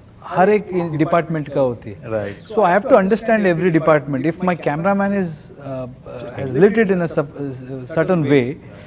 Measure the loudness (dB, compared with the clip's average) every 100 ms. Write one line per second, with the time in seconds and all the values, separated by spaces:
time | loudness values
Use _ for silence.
0 | -20 -20 -6 2 4 4 0 -4 -2 0
1 | 2 2 0 -4 -4 0 0 -2 -10 -14
2 | -6 -6 -4 -10 -6 0 4 2 4 4
3 | 4 0 2 2 2 2 2 2 4 2
4 | 2 -2 -2 -2 -2 -2 -2 -2 0 0
5 | 0 -2 -4 -6 -14 -16 -12 -10 -10 -14
6 | -16 -14 -12 -8 -4 4 4 4 2 2
7 | 0 -2 -4 -6 -8 -8 -10 -12 -6 -2
8 | 2 2 4 4 4 -4 -14 -20